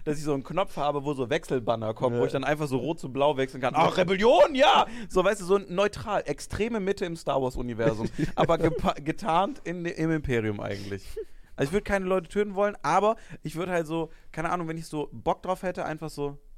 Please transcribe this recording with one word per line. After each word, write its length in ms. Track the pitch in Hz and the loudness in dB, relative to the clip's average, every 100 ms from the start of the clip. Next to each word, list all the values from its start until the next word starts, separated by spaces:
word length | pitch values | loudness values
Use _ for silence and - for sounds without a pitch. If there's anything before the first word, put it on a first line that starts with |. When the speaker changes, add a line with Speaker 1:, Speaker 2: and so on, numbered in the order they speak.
| - | -4
Speaker 1:
dass 120 | 147 | -2
ich 60 | |
so 100 | 147 | 0
einen 100 | 139 | -2
Knopf 340 | 120 156 202 - | -2 -2 -2 -2
habe, 260 | 147 147 | -2 0
wo 100 | 139 | -2
so 160 | 135 117 | -2 -2
Wechselbanner 640 | 156 - 135 113 113 107 | -2 0 -2 0 -2 -2
kommen, 220 | 107 127 120 | 0 0 2
wo 60 | |
Speaker 2:
Ja. 40 | 120 | 2
Speaker 1:
ich 40 | |
dann 120 | 139 | 0
einfach 240 | 135 151 147 | 0 0 0
so 100 | 127 | -2
rot 220 | 131 165 | -2 -4
zu 120 | 143 | -4
blau 260 | 127 143 135 | 2 2 4
wechseln 240 | 135 131 | 0 0
kann. 120 | 127 135 | 0 4
„Ach, 220 | 170 185 | 4 4
Rebellion, 580 | 175 190 220 320 - 262 | 2 4 6 8 8 6
ja!“ 300 | 302 392 - 233 202 | 6 6 4 -2 0
So, 140 | 185 | 4
weißt 180 | 185 214 | 4 2
du, 40 | 175 | 2
so 120 | 202 | 2
neutral, 640 | 185 175 202 - 226 185 - | 2 0 0 0 -2 -2 -2
extreme 540 | 147 - - 220 233 | -6 -6 -4 -2 0
Mitte 260 | 190 196 180 | -2 -2 -4
im 100 | 165 | -4
Star 260 | - 139 | 0 0
Wars-Universum, 380 | 127 131 123 113 | 0 -2 -6 0
Speaker 2:
<laughs> 560 | 113 110 113 - 156 - | 2 2 -2 -2 -2 0
Speaker 1:
aber 220 | 156 165 | 2 4
gepa-, 380 | 165 165 185 - | 2 2 0 0
getarnt 560 | 147 156 202 165 202 - | -4 -4 0 2 2 -2
in 200 | - 175 | -8 -6
de-, 100 | 170 | -6
im 180 | - 160 | -2 0
Imperium 480 | 160 147 120 107 104 | 0 0 0 0 -2
eigentlich. 460 | 104 98 101 98 - - 403 - - - | -4 -6 -6 -8 -8 -10 -10 -12 -16 -4
Also 140 | 139 | 0
ich 40 | |
würd 120 | 196 - | 0 0
keine 200 | 202 185 | -2 2
Leute 240 | 185 170 | 0 0
töten 260 | 202 208 190 | -2 -2 0
wollen, 200 | 208 202 | 0 0
aber 320 | 143 180 208 226 - - | 2 4 4 2 -6 -12
ich 120 | 156 156 | -10 -6
würd 140 | 180 | -2
halt 180 | 175 151 | -2 0
so, 220 | 165 156 - - | -2 -4 -8 -12
keine 180 | - 165 | -6 -4
Ahnung, 160 | 180 160 | -2 -4
wenn 100 | 165 | -8
ich 100 | 165 | -6
so 220 | 156 143 | -6 -6
Bock 300 | 117 160 196 | -4 -2 -2
drauf 200 | 175 185 | -2 -4
hätte, 220 | 185 185 160 | -4 -4 -6
einfach 240 | 156 156 | -6 -8
so 280 | - 143 143 - | -6 -6 -6 -14